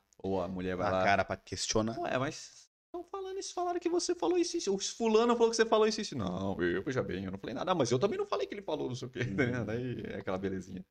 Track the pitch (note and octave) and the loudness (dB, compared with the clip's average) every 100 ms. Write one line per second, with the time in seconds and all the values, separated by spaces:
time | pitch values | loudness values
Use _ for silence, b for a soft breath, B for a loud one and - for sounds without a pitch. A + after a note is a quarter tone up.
0 | _ - F#2+ F#2+ F2 F#2 F#2 F2+ G2+ F#2+ | _ -10 -2 -2 -2 -4 -2 -2 0 2
1 | F#2+ G2 F#2+ F#2+ - F#2+ - A2 A2 G2+ | 4 4 2 -4 -6 -6 -2 0 0 -2
2 | F4 B2+ C#3 - - - - _ _ F4+ | -2 -2 -2 -6 -12 -20 -20 _ _ -12
3 | E4+ G4 F#4+ F#4+ - - F4+ F4 F4 F4 | -10 -8 -8 -8 -8 -4 -2 -2 0 0
4 | - F4 E4 F4+ E4+ E4+ G3+ G3 - - | 0 0 2 2 2 -2 0 -2 -2 -2
5 | A3+ A3 A#3+ A#3 A#3 A3+ A3 A3 G#3+ G#3+ | 4 6 6 6 4 4 4 6 4 2
6 | G#3 C3+ F#2+ F2+ G2 F#2 F2 F2 D3 B2+ | -4 -4 -2 -2 -2 0 2 2 0 -2
7 | F#2+ F2+ G2 G2 B2+ B2 - F3+ D3+ C#3+ | -2 -4 -6 -6 -8 -4 0 2 4 4
8 | G3+ F#4+ G4+ - G4 G3+ G3 D3+ C#3 B2 | 2 0 -2 -2 -2 -6 -4 -4 -4 -6
9 | B2 - A#2+ G2 A#2+ B2 G#2 A2+ B2 A2+ | -8 -4 -2 0 0 0 -2 -4 -4 -6
10 | G2+ - - F#2 F#2+ F#2+ F#2 F#2 - | -8 -8 -4 -4 -2 -4 -8 -12 -14